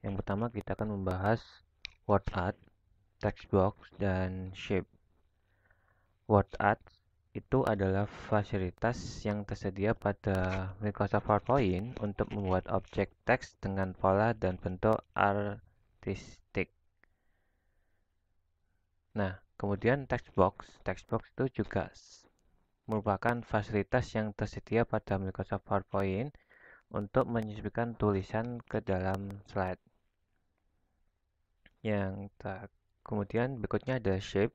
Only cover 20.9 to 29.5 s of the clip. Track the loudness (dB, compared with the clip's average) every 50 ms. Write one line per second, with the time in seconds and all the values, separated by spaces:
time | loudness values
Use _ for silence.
20.9 | -6 -6 -4 -4 -4 -4 -4 -6 _ -2 -2 -2 _ -2 -4 0 0 -2 -2 -2
21.9 | -8 -20 -20 -20 -20 -20 -20 _ _ _ _ _ _ _ _ _ _ _ _ -4
22.9 | -4 -2 2 0 0 2 2 0 0 0 -4 -2 -2 -2 -2 0 0 0 0 _
23.9 | 0 0 0 0 -2 -2 -2 -2 -4 -4 -6 -6 -6 -10 -6 0 2 2 2 2
24.9 | 0 -4 -2 0 -2 -2 -2 -4 -4 -6 -6 -4 -4 -6 _ -2 -2 -2 -2 _
25.9 | -2 0 0 0 0 -2 -4 -6 -8 -14 _ _ _ _ -20 -20 -20 -20 _ _
26.9 | -6 -6 -6 0 _ 0 0 2 0 -2 -2 -4 -6 -6 -8 -6 -2 -2 -4 -4
27.9 | -2 2 2 2 2 2 -2 -2 -4 -4 -4 -4 -8 -10 -10 _ -6 -4 -2 0
28.9 | 0 0 0 -2 -2 -2 -4 -8 -10 -12 -14 -8